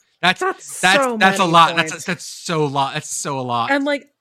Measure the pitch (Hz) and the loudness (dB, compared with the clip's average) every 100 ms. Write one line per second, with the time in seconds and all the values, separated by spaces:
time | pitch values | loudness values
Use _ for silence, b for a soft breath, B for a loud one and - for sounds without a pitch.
0 | _ _ 175 185 381 359 - - 185 285 | _ _ 0 0 -2 -6 -12 -2 2 4
1 | 254 226 190 190 180 165 160 165 160 170 | 2 2 2 4 4 6 6 4 -4 -4
2 | 170 175 - - - 160 151 135 135 147 | -8 -8 -10 -12 -6 -2 -2 -2 -4 -4
3 | - - 160 135 127 120 117 277 277 285 | -8 -8 -6 -6 -2 -2 0 -2 -2 -4
4 | - _ | -8 _